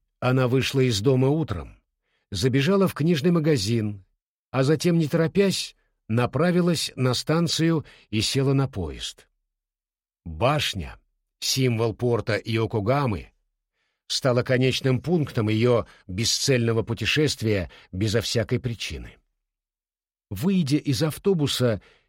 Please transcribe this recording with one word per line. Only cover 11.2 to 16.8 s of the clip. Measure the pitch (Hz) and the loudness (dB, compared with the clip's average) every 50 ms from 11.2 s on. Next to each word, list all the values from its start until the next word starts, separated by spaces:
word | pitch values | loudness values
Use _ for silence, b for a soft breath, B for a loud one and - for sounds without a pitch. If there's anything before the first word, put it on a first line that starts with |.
| _ _ _ - | _ _ _ -10
символ | - - - 135 131 127 120 110 117 113 104 | -6 -4 -2 0 0 0 2 2 0 -2 -2
порта | - - 123 120 107 101 - 107 | -2 -2 0 0 0 0 -2 -2
Иокогамы, | 98 - 113 110 113 113 101 - 113 101 110 131 143 143 127 101 78 65 - _ _ _ _ _ _ _ _ _ _ _ _ _ _ _ - | -2 -2 -2 -2 -2 -2 -2 -2 -2 0 0 0 0 0 -2 -2 -4 -8 -14 _ _ _ _ _ _ _ _ _ _ _ _ _ _ _ -8
стала | - - - 135 120 123 110 | -6 -2 0 2 2 2 2
конечным | - 131 123 127 131 123 - - 135 127 120 | 2 2 2 2 2 0 0 0 0 0 0
пунктом | - 151 180 170 143 - - 123 107 107 | 0 0 0 0 0 -2 -2 -2 0 0
её | 110 110 117 123 120 110 92 b b b b | 2 2 2 4 2 2 0 b b b b
бесцельного | b 90 95 113 107 - - - - 135 123 117 113 117 113 | b -6 -4 -2 -2 -2 -2 0 0 2 2 2 2 0 0